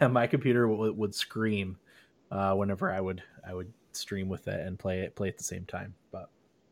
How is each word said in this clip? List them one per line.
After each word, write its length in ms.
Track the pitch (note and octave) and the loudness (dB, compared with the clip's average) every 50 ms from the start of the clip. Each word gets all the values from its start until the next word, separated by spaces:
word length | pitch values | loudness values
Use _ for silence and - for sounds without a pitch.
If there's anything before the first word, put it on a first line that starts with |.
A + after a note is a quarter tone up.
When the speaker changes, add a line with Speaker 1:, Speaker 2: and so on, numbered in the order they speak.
Speaker 1:
was. 100 | D3 B2 | 4 6
Speaker 2:
<laughs> 0 | |
my 160 | B2+ A#2+ A#2+ | 6 4 4
computer 400 | - - C3+ C3 C3 A#2+ A#2+ A#2+ | 4 2 2 4 4 4 6 6
w-, 240 | A2+ A2 G#2 A2 A2 | 4 4 2 2 0
would 240 | G#2 G#2+ G#2+ G2+ G#2 | 0 0 -2 -2 -2
scream, 640 | - - - - A2 A2 A2 G#2+ G2+ G2 F#2 F2+ - _ _ - - - _ _ _ _ - | -6 -8 -6 -2 0 2 2 2 2 0 -2 -6 -10 _ _ -20 -20 -20 _ _ _ _ -6
uh, 220 | F#2+ G2 G2 F#2+ G2 | -2 0 2 4 4
whenever 380 | G2 G2+ G2+ G2 F#2+ F#3+ F#3 | 4 2 2 0 0 0 0
I 80 | F#2 G2 | 0 0
would, 240 | F#2+ F#2 F#2 F#2 - - - - - | 0 -2 -2 -4 -8 -16 -20 -18 -12
I 60 | F#2 F#2 | -10 -8
would 180 | F#2 F2+ G#2+ - _ _ _ - | -8 -8 -10 -14 _ _ _ -12
stream 340 | - - - G#2 F#2+ F#2+ | -10 -8 -6 -4 -4 -2
with 220 | F#2+ F#2 - - G2 | -2 -4 -4 -4 -4
it 100 | G2 E2+ | -4 -4
and 180 | D#2+ F#2 F#2 | -4 -6 -6
play 220 | - - F#2+ F#2 F#2 | -4 -2 -2 -2 -2
it, 140 | F#2+ - - | -2 -4 -4
play 140 | - G2+ F#2 | -4 -4 -4
at 80 | - | -4
the 60 | - - | -4 -8
same 200 | - - F#2 F2+ | -8 -8 -8 -8
time. 280 | - - F2+ - G2+ F#2 - _ _ | -8 -10 -10 -10 -12 -14 -18 _ _
But 180 | - F#2+ - - _ _ _ _ _ _ _ _ | -14 -14 -14 -16 _ _ _ _ _ _ _ _